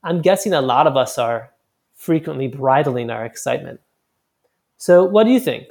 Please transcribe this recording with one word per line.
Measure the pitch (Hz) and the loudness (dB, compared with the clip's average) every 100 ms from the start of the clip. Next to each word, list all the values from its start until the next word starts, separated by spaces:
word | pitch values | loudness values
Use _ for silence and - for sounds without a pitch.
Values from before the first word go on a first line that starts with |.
I'm | 180 175 | -4 -2
guessing | 160 190 208 | 0 0 0
a | 165 | -2
lot | 131 127 156 | 0 2 2
of | 135 | 2
us | 127 - | -2 -2
are | 117 117 113 _ _ _ _ | -4 -4 -8 _ _ _ _
frequently | _ - 160 156 143 135 | _ -4 -4 -4 -8 -8
bridling | 135 131 135 143 123 117 | -4 0 2 0 -4 -6
our | 113 117 | -8 -10
excitement. | - - 131 135 - _ _ _ _ _ _ _ _ _ _ | -10 -6 -6 -8 -18 _ _ _ _ _ _ _ _ _ _
So | - 175 | 4 4
what | 185 202 | 6 4
do | 220 | 4
you | 254 | 2
think? | - 117 127 | 0 -8 -12